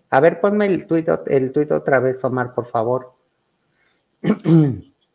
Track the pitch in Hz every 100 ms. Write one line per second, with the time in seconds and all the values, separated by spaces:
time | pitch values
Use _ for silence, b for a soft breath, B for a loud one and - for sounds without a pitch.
0 | _ 135 160 180 202 208 202 165 - 165
1 | 160 160 - 135 131 147 147 151 156 135
2 | 127 131 127 127 120 120 113 117 113 127
3 | - _ _ _ _ _ _ _ _ _
4 | _ _ - 214 160 160 143 101 - _
5 | _